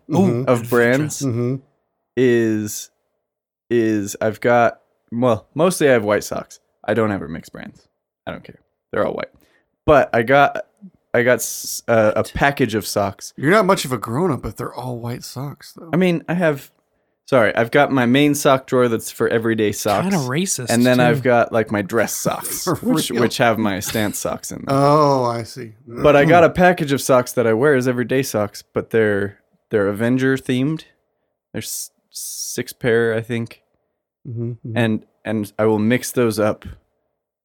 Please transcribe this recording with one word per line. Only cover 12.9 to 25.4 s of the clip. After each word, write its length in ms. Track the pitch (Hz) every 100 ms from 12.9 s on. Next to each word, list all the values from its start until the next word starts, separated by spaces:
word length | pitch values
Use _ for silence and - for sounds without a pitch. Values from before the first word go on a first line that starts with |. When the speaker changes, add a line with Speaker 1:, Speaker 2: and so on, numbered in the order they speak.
| - 98 92 - -
Speaker 2:
You're 140 | 135
not 140 | 208 190
much 200 | 190 147
of 60 |
a 40 | 127
grown-up 480 | 117 117 185 123 117
if 100 | 107
they're 160 | 117
all 260 | - 127 120
white 240 | 117 123
socks, 500 | - - 143 - -
though. 160 | - 165
Speaker 3:
I 20 | 165
mean, 280 | 185 170 -
I 60 |
have, 380 | 170 170 143 - _ _ _ _ _ -
sorry, 300 | 135 107 -
I've 160 | 117
got 180 | 143 143
my 160 | 135 120
main 300 | 131 147 143
sock 320 | 147 135 -
drawer 220 | 127 123
that's 220 | 110 -
for 180 | - 113
everyday 420 | 117 113 110 107
socks. 320 | 104 - 101
Speaker 1:
Kinda 140 | 180 190
racist, 520 | 127 131 190 - 123
Speaker 3:
And 160 | 117 123
then 120 | 127
Speaker 1:
too. 60 |
Speaker 3:
I've 200 | 123 147
got, 300 | 127 120 113
like, 180 | 117 110
my 100 | 104
dress 320 | 95 113 101
socks, 500 | - - - - -
Speaker 2:
<laughs> 20 | -
For 100 | 151
Speaker 3:
which, 340 | - 254 -
Speaker 2:
real? 100 | 117
Speaker 3:
which 160 | 117 -
have 200 | 120 110
my 220 | 107 95
stance 380 | 98 117 104 -
socks 320 | - - -
in 60 | -
them. 80 | -
Speaker 2:
Oh, 560 | 139 139 151 147 135
I 200 | 120 117